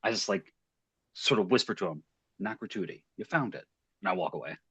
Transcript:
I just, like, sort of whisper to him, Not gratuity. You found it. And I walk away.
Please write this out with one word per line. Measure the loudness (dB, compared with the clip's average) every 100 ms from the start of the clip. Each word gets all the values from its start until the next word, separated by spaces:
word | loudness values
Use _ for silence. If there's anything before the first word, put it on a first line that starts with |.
I | 2
just, | 0 2
like, | 0 -2 _ _ _ _ _ _
sort | -4 2 4
of | 6
whisper | 4 4
to | 0 -2
him, | -4 -12 _ _ _
Not | -6 -6
gratuity. | -8 -4 -6 -6 _ -12
You |
found | -2 0 0
it. | -6 -14 _ _ _
And | -2
I |
walk | 0 0
away. | -4 -8 -12 _